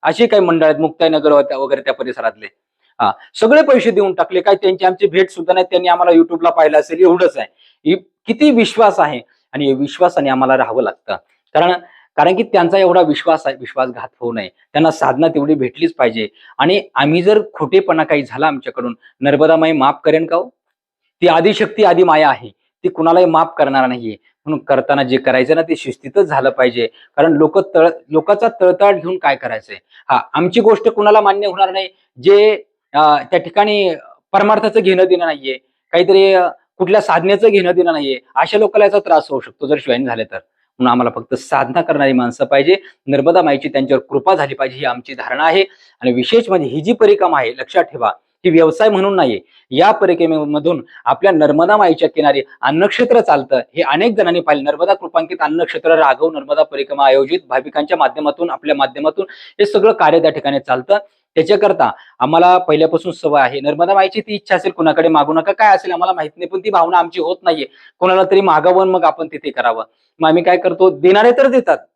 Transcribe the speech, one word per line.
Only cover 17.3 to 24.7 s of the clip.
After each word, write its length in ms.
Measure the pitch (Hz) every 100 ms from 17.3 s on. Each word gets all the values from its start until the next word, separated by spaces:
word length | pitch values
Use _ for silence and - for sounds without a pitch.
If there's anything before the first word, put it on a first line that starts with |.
| 214 208
खोटेपणा 500 | - 147 185 196 160
काही 200 | 156 151
झाला 240 | 135 117 156
आमच्याकडून, 500 | 139 123 117 123 120 _ _
नर्मदा 340 | 135 139 156 165
माई 160 | 160
माफ 240 | 160 135 151
करेन 220 | 160 156 160
का 100 | 165
हो? 140 | 240 _ _ _ _ _ _ _
ती 60 | 175
आदिशक्ती, 560 | 165 175 214 214 -
आदिमाया 460 | 202 170 175 156 151
आहे, 200 | 131 117 _ _ _
ती 60 | 185
कुणालाही 360 | - 160 175 180
माफ 220 | 160 160 -
करणार 300 | 143 135 127
नाहीये. 280 | 123 113 104 _ _ -
म्हणून 140 | 151
करताना 440 | -